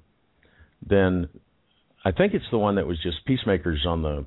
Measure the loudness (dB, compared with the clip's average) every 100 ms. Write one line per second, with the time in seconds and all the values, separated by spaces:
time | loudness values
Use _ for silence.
0 | _ _ _ _ _ _ _ _ 0 2
1 | 4 2 -2 -8 _ _ _ _ _ _
2 | -2 2 0 0 -2 0 2 0 -2 -4
3 | -6 -6 -2 -2 2 0 0 -2 -2 -2
4 | -2 -4